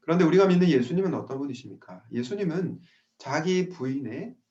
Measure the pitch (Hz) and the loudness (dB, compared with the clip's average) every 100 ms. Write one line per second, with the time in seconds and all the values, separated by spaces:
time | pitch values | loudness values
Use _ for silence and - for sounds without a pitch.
0 | - 170 165 175 196 180 180 135 120 170 | 0 4 6 6 6 6 6 4 2 -2
1 | 190 - - 135 139 123 107 95 - 95 | -2 -4 -6 -8 -8 -10 -14 -20 -20 -20
2 | _ 117 123 202 190 160 131 - _ _ | _ -8 -6 -4 -4 -2 -4 -8 _ _
3 | _ _ 139 147 160 185 180 - 131 135 | _ _ -6 -4 0 0 -2 -6 -6 -6
4 | 117 127 226 - _ | -8 -10 -12 -16 _